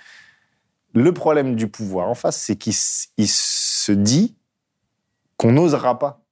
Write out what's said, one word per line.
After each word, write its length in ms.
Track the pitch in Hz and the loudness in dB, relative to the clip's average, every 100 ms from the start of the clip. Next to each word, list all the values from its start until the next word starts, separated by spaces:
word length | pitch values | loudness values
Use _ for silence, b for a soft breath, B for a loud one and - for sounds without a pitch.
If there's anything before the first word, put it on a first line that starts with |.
| b b b b b b b _ _ 113 | b b b b b b b _ _ 2
le 160 | 151 | 2
problème 420 | 175 165 151 131 113 | 2 0 0 0 -2
du 120 | 110 | -4
pouvoir 400 | - 104 92 92 | -6 -6 -4 -4
en 60 | 120 | -4
face, 220 | 170 - | -4 -4
c'est 180 | - 104 | -6 -4
qu'il 160 | - | -4
s-, 360 | - - - - - | -2 -2 -4 -6 -2
il 100 | 104 | 0
se 640 | - - - - - - | 0 -2 -2 -2 -2 0
dit 440 | 101 104 143 233 - _ _ _ _ _ _ _ _ _ - | 0 2 2 0 -4 _ _ _ _ _ _ _ _ _ -2
qu'on 140 | 117 | 4
n'osera 460 | 135 170 139 127 120 | 4 4 2 0 -2
pas 220 | 143 - _ | -4 -6 _